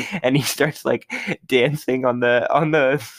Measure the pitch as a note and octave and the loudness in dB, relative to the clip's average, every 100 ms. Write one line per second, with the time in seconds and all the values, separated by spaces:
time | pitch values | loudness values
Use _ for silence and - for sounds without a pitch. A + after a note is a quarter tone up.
0 | - F#3+ B2+ C#3 A#2+ - D3 - C3 A#2+ | -4 -4 0 0 0 0 -2 -2 -2 -4
1 | - A#3+ - - - B2+ C3 D3 - C3 | -4 -10 -8 -8 0 2 2 0 -2 -2
2 | B2+ B2 A#2+ A#2+ - C#3+ D#3 D#3 C3 C#3+ | 0 0 2 2 2 2 2 2 2 0
3 | A#2 | -4